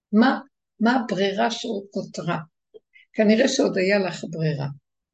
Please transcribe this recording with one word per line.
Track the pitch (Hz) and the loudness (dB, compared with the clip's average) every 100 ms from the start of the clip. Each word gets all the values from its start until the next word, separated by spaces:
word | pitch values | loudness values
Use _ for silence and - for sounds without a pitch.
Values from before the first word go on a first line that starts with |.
| - | -2
מה, | 208 254 - - _ _ - | 2 4 2 -6 _ _ -2
מה | 220 254 | 0 2
הברירה | 226 180 196 196 233 | -2 -2 -2 0 -2
שעוד | - - 202 - 196 | -2 -8 -10 -8 -10
נותרה? | - - 156 165 - _ _ - _ _ _ | -10 -8 -6 -6 -8 _ _ -20 _ _ _
כנראה | - 214 220 262 | 0 4 4 4
שעוד | - 208 185 | 2 0 2
היה | 185 202 | 2 2
לך | 185 160 - | 0 -6 -10
ברירה. | 165 156 139 143 139 _ _ _ | -4 -2 -2 -6 -10 _ _ _